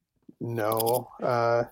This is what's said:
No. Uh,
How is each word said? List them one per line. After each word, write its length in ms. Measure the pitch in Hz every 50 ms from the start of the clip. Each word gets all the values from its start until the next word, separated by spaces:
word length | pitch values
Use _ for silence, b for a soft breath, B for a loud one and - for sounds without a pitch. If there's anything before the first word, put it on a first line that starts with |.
| _ _ _ _ _ - - - -
No. 640 | 117 117 117 104 107 113 110 113 117 123 123 120 - - -
Uh, 440 | - 127 123 120 117 117 117 120 120 -